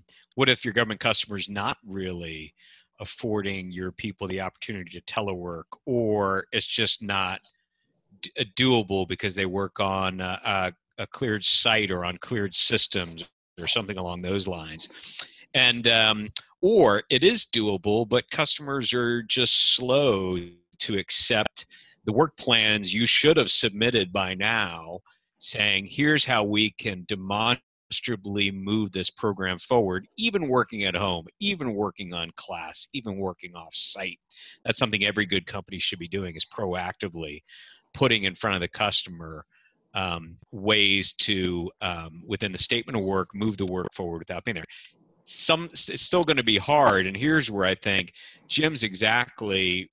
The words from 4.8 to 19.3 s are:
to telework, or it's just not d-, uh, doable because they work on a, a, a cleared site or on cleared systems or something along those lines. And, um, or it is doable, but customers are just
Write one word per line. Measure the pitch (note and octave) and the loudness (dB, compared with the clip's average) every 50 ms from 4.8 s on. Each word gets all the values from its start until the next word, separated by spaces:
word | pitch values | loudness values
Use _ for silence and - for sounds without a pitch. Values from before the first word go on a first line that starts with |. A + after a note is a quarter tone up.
| F2+ E2+ F2+ F2 | -10 -14 -14 -14
to | - - | -10 -6
telework, | - A2+ G#2+ G2 F#2 F2+ F2 F2+ E2+ E2 D#2+ - - - - | -4 -4 -4 -4 -4 -6 -8 -10 -10 -10 -12 -14 -18 -12 -6
or | - B2+ A#2+ A#2 G#2+ G#2 G#2 G2+ F#2+ F#2+ F#2+ - - | -2 0 0 2 2 2 2 2 2 0 -2 -2 -2
it's | - A2 - | -2 -2 -2
just | - - - A2 - - - | 0 0 0 2 2 2 0
not | A2+ G2+ G2+ G2 F#2+ F2+ F#2+ - _ _ _ _ _ _ _ _ _ _ _ _ _ _ _ - | -2 -2 -2 0 -2 -2 -4 -8 _ _ _ _ _ _ _ _ _ _ _ _ _ _ _ -12
d-, | - - - - | -12 -10 -6 -6
uh, | C3 G2 - | -6 -4 0
doable | - B2+ C3 B2+ A#2 G#2 F#2 G2 F#2+ F#2 E2+ | 2 4 4 4 4 2 2 0 -2 -2 -2
because | F#2 - - G2+ F2+ | -4 -4 -4 -4 -2
they | G2 G2 | -2 -2
work | F#2 F2+ G2 G2 F#2+ - - | -2 -2 -4 -4 -4 -2 -2
on | G2+ F#2+ F#2+ F#2+ F#2+ F#2 F#2 F#2 | 0 0 0 0 0 -2 -4 -4
a, | F#2 F#2 F#2 - - A2+ G2+ G2 F#2 F2+ F2 _ _ _ _ - | -6 -6 -6 -6 -4 -2 0 0 0 -2 -4 _ _ _ _ -12
a, | |
a | G2+ - | -10 -10
cleared | - - C3+ A#2+ G#2+ G#2 F#2 | -6 -4 -2 -2 -2 0 2
site | - - - - A#2+ A2+ A2 G#2 F#2+ | 2 4 4 4 4 4 2 2 0
or | F#2+ F2+ F2 | -2 -2 -2
on | F2 F2+ F2 | -4 -4 -6
cleared | - - B2 A2 G2+ F#2+ F2 | -6 -4 -2 -2 -2 0 2
systems | - - - A#2 G2+ - - - G2+ F2 E2 E2+ E2 E2+ - _ _ _ _ _ - | 2 2 4 4 4 2 2 0 -2 -4 -4 -8 -14 -14 -16 _ _ _ _ _ -8
or | E2+ | -4
something | D#2+ - A#2 G#2 F#2+ G#2 F#2 | -2 0 0 -2 -4 -6 -6
along | F#2 F2 F2 F2 | -4 -6 -6 -6
those | F2+ F2+ G2 G2+ F2+ | -4 -2 -2 -2 -2
lines. | F#2+ F2+ E2+ D#2+ D#2+ D#2 D#2+ - - - - - - - - - - - - - _ - | -4 -6 -6 -8 -10 -8 -8 -8 -8 -8 -12 -12 -10 -8 -8 -8 -10 -10 -20 -12 _ 2
And, | C3+ B2+ B2 A#2+ A#2+ A2+ A#2 | 4 4 4 4 4 4 4
um, | A#2 A2+ A2 A2 G#2+ G#2+ G#2 G#2 - - - _ _ - | 4 6 4 4 2 0 -2 -6 -8 -10 -10 _ _ 0
or | - F#3+ A3+ G#3 D#3 A2 G2+ G#2 - - | 2 4 6 8 8 8 6 4 2 0
it | C#3 B2 | 2 4
is | D3+ G3 A#3+ A3 - | 4 4 4 4 0
doable, | - - A#2 G#2+ G#2+ G2 F#2 - G#2 G#2 A2+ A#2 G#2 | 0 0 0 0 0 0 0 0 2 2 2 2 2
but | A#2 B2 - - | 2 0 0 0
customers | - - D3+ - - - D3 C#3 C#3 C#3 A#2+ - - | -2 -2 0 0 0 -2 -4 -6 -4 -2 0 0 0
are | B2 A#2+ A#2+ A#2+ A#2+ | 2 2 0 0 -2
just | A2+ G#2+ | -2 -2